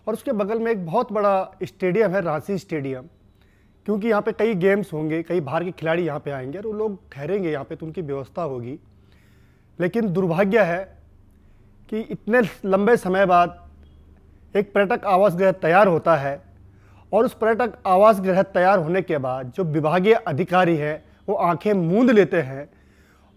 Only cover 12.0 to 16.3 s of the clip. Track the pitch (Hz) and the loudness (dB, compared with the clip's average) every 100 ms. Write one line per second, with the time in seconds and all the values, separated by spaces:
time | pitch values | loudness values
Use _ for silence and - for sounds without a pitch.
12 | 226 - - 240 202 - 202 190 202 240 | -8 -10 0 0 0 -2 -2 2 4 2
13 | 185 185 196 180 175 - - - - - | 2 0 4 4 2 -2 -20 -20 -20 -20
14 | - - - - - 196 202 202 202 208 | -20 -20 -20 -20 -6 -4 -2 0 0 0
15 | 202 185 202 170 190 185 156 175 208 160 | 0 4 4 4 2 2 2 4 6 4
16 | 170 156 139 | 2 2 0